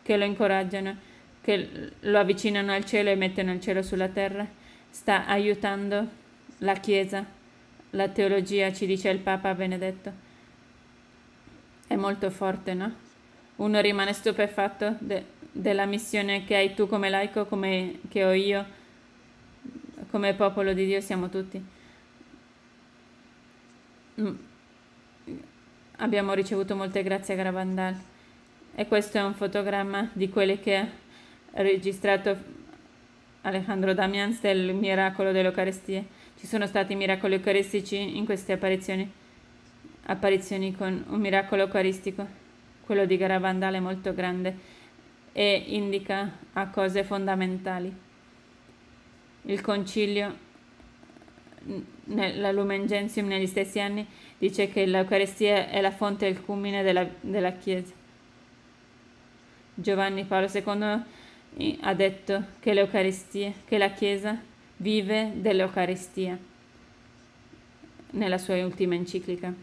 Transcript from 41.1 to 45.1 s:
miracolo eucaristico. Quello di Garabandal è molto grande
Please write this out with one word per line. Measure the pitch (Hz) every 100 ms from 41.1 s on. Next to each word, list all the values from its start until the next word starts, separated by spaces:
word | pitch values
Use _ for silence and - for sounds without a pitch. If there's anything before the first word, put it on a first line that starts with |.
| 208
miracolo | 202 196 196 202
eucaristico. | 196 196 185 190 196 190 196 - - - - -
Quello | - 202 190
di | 185
Garabandal | 190 185 190 185 190 190
è |
molto | 185 190 190
grande | 180 180 180 185 190 - - - - -